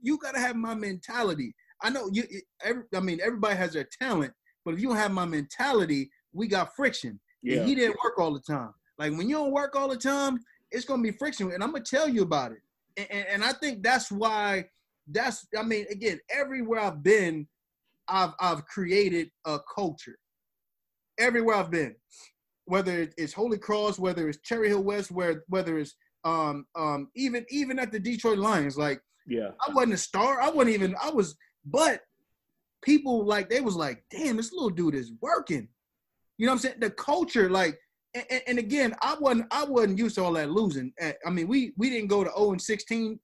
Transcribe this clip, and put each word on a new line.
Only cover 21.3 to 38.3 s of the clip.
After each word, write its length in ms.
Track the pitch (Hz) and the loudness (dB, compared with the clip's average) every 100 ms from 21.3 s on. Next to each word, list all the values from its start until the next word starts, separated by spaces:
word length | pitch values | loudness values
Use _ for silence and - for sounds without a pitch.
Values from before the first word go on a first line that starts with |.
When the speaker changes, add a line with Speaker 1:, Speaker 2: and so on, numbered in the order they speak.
| 233 226 208 | 4 4 2
Speaker 1:
I've 140 | 170 | 2
been, 240 | 165 135 - _ - - _ _ _ | 0 -2 -6 _ -20 -20 _ _ _
whether 440 | - 185 190 175 160 - | -2 0 2 -2 -4 -4
it's 160 | 151 | -8
Holy 260 | - 233 208 | -2 -2 -2
Cross, 400 | - 208 208 190 | 0 0 0 0
whether 300 | 185 175 156 | -2 0 -2
it's 100 | 147 | -4
Cherry 260 | - 233 214 | -4 0 2
Hill 140 | 202 | 2
West, 280 | 196 208 190 | 2 -2 -4
where, 340 | 180 175 160 - | -2 0 -2 -2
whether 300 | 185 175 160 | -2 0 -2
it's, 160 | 143 - _ _ | -4 -10 _ _
um, 420 | 165 165 151 143 143 | -2 0 0 -2 -8
um, 340 | 170 156 143 139 | -4 -2 -2 -4
even, 300 | 240 269 240 233 | -4 -2 -2 -4
even 280 | 277 262 262 | -4 -2 -2
at 140 | 247 | -4
the 60 | 214 | -4
Detroit 380 | 196 240 233 208 | -4 0 2 2
Lions, 380 | 208 196 143 135 | 4 2 2 0
like, 240 | 147 139 _ _ - | -2 -2 _ _ -6
Speaker 2:
Yeah. 240 | 117 101 - 277 | -4 -4 -4 0
Speaker 1:
I 60 | |
wasn't 220 | 285 247 | 4 4
a 40 | 190 | 2
star. 420 | - 196 240 269 | -2 2 2 2
I 100 | 277 | 2
wasn't 240 | 320 247 | 4 4
even, 200 | 214 190 185 | 4 0 0
I 80 | 285 | 0
was, 260 | 294 175 - _ _ | 0 0 -4 _ _
but 360 | 143 240 320 214 - _ _ _ _ _ _ _ | -4 2 4 2 -6 _ _ _ _ _ _ _
people, 420 | - 302 277 233 | 4 4 6 2
like, 240 | 202 208 196 | 2 2 2
they 120 | 240 | 0
was 160 | 247 180 | 0 0
like, 280 | 147 120 _ | -2 -4 _
"Damn, 260 | - 302 226 | -4 -2 -2
this 160 | 226 | -4
little 180 | 359 247 | -2 -2
dude 240 | 170 165 | 2 0
is 180 | 143 117 113 | 0 -4 -6
working." 480 | 262 339 - 147 107 _ _ _ _ _ _ - | 0 0 0 -6 -6 _ _ _ _ _ _ -2
You 80 | 233 | 2
know 60 | |
what 40 | 262 | 2
I'm 140 | 262 | 0
saying? 100 | 240 | -2
The 100 | 226 | -4
culture, 600 | - - 339 339 240 185 | -2 0 0 2 4 4
like, 280 | 190 175 147 _ _ _ 247 | 4 2 -2 _ _ _ -12
and, 80 | - | -4